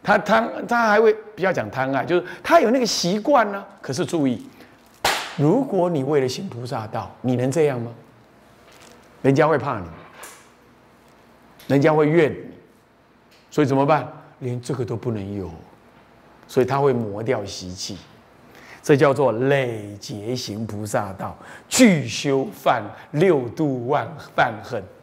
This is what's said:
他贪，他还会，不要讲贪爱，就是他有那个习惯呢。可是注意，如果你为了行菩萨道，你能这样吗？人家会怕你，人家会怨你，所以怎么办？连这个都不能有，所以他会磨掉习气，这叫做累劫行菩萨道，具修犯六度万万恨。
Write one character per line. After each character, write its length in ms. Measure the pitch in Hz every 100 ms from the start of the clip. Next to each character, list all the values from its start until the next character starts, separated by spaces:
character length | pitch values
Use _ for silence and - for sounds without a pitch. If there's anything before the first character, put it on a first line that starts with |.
| -
他 120 | 208
贪， 340 | 208 226 233 - 185
他 220 | 240 226
还 100 | 208
会， 140 | 226 214 -
不 80 | -
要 120 | 185
讲 180 | 151 107
贪 180 | 131 131 135
爱， 80 |
就 140 | 127 175
是 60 | 175 -
他 160 | - 330
有 100 | 226
那 80 | 262
个 60 | 240
习 320 | - 170 208
惯 320 | 220 285 208
呢。 100 | 202 196 -
可 120 | -
是 120 | 135 180
注 220 | 170 135
意， 180 | 110 - - - - _ _ - - - -
如 260 | 143 233
果 260 | 269 196 175
你 140 | 160
为 160 | 135 151
了 80 | 127
行 220 | - 98
菩 160 | 117 120
萨 200 | 127 107
道， 240 | 117 95 -
你 160 | 123 123
能 120 | 127
这 180 | 165 147
样 120 | 123
吗？ 100 | 117 113 - - _ _ _ - - - - - - -
人 120 | 135
家 140 | 139 151
会 100 | 147
怕 220 | 113 113
你， 60 | 85 80 - - - - - _ _ _ _ _ _ _ _ _ _ - -
人 140 | 139
家 120 | 156
会 160 | 156 151
怨 200 | 170 139
你， 220 | - - - _ _ _ _ _ _ _ _ _
所 140 | -
以 40 | 139
怎 60 |
么 120 | 135 143
办？ 200 | 151 - - - -
连 200 | 127 123
这 140 | -
个 100 | 127
都 100 | 113
不 160 | 113 127
能 240 | 110 98 101
有， 120 | 87 80 - - _ - _ _ - - -
所 120 | -
以 40 | 123
他 140 | 139
会 120 | 139
磨 320 | 120 110 101
掉 220 | 113 110 98
习 280 | - 92
气， 240 | 92 - 90 - - _ _ - - - -
这 160 | - 139
叫 160 | 147
做 180 | 131 131
累 640 | 110 135 139 123 110 101 101
劫 340 | - 107 107 123
行 320 | 117 104 110
菩 180 | 104 107
萨 280 | 123 101
道， 200 | 95 90 - - - -
具 360 | - 247 165 117
修 400 | - 147 135 165
犯 320 | 185 170 123 104 - -
六 360 | 147 190 151 120
度 400 | 107 151 127 120
万 180 | 143 113 151 - -
万 180 | 127 107
恨。 220 | 101 117 92 -